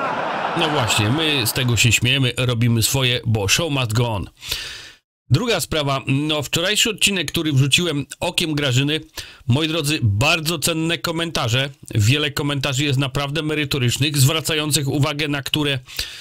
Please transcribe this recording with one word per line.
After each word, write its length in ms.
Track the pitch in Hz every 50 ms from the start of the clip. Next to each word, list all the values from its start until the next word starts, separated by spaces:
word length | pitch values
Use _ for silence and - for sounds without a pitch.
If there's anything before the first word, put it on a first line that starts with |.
| - - - - - - - - - - - 165
No 100 | 170 156
właśnie, 400 | 151 143 117 101 - - 104 -
my 380 | 135 165 160 151 147 135 107
z 60 | - -
tego 240 | 139 127 120 117
się 140 | 101 - 117
śmiejemy, 420 | 107 - 120 123 135 139 131 123 -
robimy 460 | 120 127 123 123 113 120 120 117 113 104
swoje, 380 | - - 135 131 123 123 - -
bo 220 | 113 110 110 98
show 240 | - - - 170 156
must 220 | 143 135 127 107 110
go 160 | 123 123 120
on. 200 | 110 92 78 - - - - - - - - - - - - - - _ _ _ _ _ _ -
Druga 300 | 120 165 247 233 214 165
sprawa, 420 | - - 165 156 143 139 135 127 -
no, 360 | - 135 139 151 156 156 151 131
wczorajszy 460 | - - 165 175 196 214 - - 240
odcinek, 420 | 208 - - 202 202 180 151 -
który 220 | - 170 160 156 139
wrzuciłem, 520 | 131 143 139 - - 180 170 143 143 135 - - -
Okiem 340 | 156 180 175 - 175 160 151
Grażyny, 480 | 147 143 135 120 131 143 147 156 151 156 - - - - - - - -
moi 200 | 127 120 147 165
drodzy, 320 | 156 156 170 143 147 156 147 120
bardzo 560 | 104 98 104 139 156 175 165 151 160 175 160
cenne 380 | - 175 165 160 160 165 170
komentarze. 720 | 165 - 170 160 165 165 170 156 170 139 110 120 131 139 143 139 - - - -
Wiele 360 | 107 101 113 143 147 151 147
komentarzy 520 | 143 160 147 143 143 139 135 147 131 131 151
jest 160 | 143 127 135
naprawdę 420 | 143 131 - 143 143 139 143 160
merytorycznych, 760 | 151 151 156 151 147 139 156 139 123 120 117 123 139 156 143
zwracających 720 | 147 131 147 160 160 - - 160 151 151 151 139 160 135
uwagę 400 | 139 - 151 139 156 147 143 156
na 140 | 143 147 139
które, 380 | 135 - - 156 147 143 139 131 - - - - - - - -